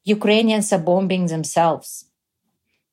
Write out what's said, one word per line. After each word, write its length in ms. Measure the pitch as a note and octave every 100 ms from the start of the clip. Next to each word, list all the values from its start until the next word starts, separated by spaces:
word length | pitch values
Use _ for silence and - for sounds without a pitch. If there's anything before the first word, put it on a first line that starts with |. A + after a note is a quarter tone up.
| -
Ukrainians 680 | G#3 G#3+ G#3+ A3+ G#3+ G#3
are 60 | F#3+
bombing 480 | E3 F3+ F#3+ F#3 F3
themselves. 760 | D#3+ D#3 - E3 D3+ - - - _ _ _ _ _ _ _ _